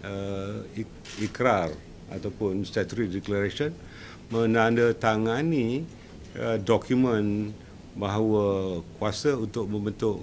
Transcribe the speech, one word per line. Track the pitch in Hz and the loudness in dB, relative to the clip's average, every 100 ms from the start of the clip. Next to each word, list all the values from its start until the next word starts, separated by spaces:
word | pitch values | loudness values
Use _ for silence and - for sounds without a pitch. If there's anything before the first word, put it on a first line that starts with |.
uh, | 98 98 98 98 98 107 107 - | -6 -4 -4 -4 -4 -8 -8 -8
ik-, | 107 - - - 107 | -8 -10 -14 -4 -4
ikrar | - 123 101 82 76 - - - | 2 4 4 2 -4 -14 -18 -12
ataupun | 87 104 - 104 95 | -8 -8 -2 -2 -2
statutory | 95 - 90 110 107 | -2 -2 -2 -2 -2
declaration, | 95 95 101 101 - 151 170 - - - - - | -2 -2 0 0 -2 -4 -4 -14 -16 -16 -16 -4
menandatangani, | 113 113 113 113 117 117 113 113 110 110 120 160 156 113 131 165 - - - - - | 0 4 6 6 6 4 4 2 4 2 2 2 2 2 0 -4 -12 -18 -16 -14 -6
uh, | 117 113 | -2 0
dokumen | 98 - - 127 127 110 104 104 104 107 - - - - | 4 2 4 4 4 4 2 0 -2 -8 -16 -18 -14 -4
bahawa | 101 104 110 107 101 98 95 87 - - | 0 2 4 4 4 2 0 -4 -6 -2
kuasa | 104 104 151 | -2 2 0
untuk | 135 110 120 101 | 2 -2 -4 -2
membentuk | 104 101 107 110 95 | -2 -4 0 0 0